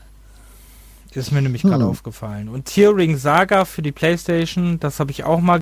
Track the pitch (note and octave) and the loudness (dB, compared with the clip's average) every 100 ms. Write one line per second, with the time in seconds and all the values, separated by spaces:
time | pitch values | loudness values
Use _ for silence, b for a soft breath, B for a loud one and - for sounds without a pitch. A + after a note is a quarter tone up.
0 | - - - b b b b b b b | -20 -20 -20 b b b b b b b
1 | b C3+ B2 C#3+ C3+ B2 F#3+ D3+ G#2+ - | b -10 -2 0 0 0 2 4 2 -2
2 | A2+ - A2 G#2 G#2+ B2+ - G3 G#3 G3+ | -8 -12 -12 -10 -10 -10 -4 4 4 4
3 | E3+ D3 C#3+ D#3+ F#3 G3 F#3 - D3+ - | 2 0 0 2 2 2 0 -4 -6 -2
4 | D#3+ E3+ - E3+ E3 F3+ F3 E3+ D3 - | 0 0 -2 -2 -2 -2 -2 -2 -4 -4
5 | C#3+ C#3 - E3 F3 F3 | -4 -4 -2 2 4 2